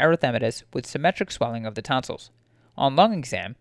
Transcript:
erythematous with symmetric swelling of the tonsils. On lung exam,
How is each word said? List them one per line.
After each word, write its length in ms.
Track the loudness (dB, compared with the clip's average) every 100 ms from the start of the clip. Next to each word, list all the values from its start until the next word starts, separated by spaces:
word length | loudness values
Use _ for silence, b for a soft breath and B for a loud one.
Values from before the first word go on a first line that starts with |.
erythematous 640 | 2 4 2 0 -2 -4 -8
with 120 | -8
symmetric 460 | -6 -2 0 0 -4
swelling 340 | -4 -4 -4
of 120 | -8 -8
the 60 |
tonsils. 500 | -2 -2 -2 -10 -14 _ _ _ _ -2
On 200 | 2 6
lung 200 | 4 2
exam, 380 | -4 -6 -6 -12